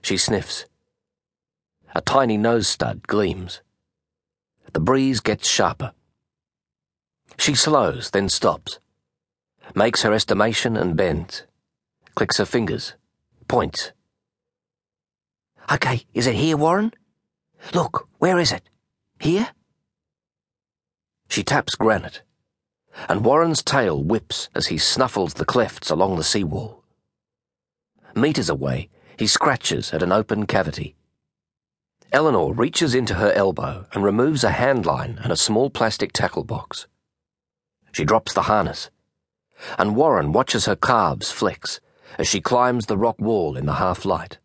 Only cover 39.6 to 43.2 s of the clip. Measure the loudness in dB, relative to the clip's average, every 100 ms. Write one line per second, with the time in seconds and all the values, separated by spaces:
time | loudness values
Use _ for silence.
39.6 | -12 -2 0 4 4 4 2 0 2 0
40.6 | 0 0 2 2 2 -2 -6 -2 -4 -4
41.6 | -12 -12 _ _ -18 -6 -2 -2 0 2
42.6 | 2 0 -2 0 0 0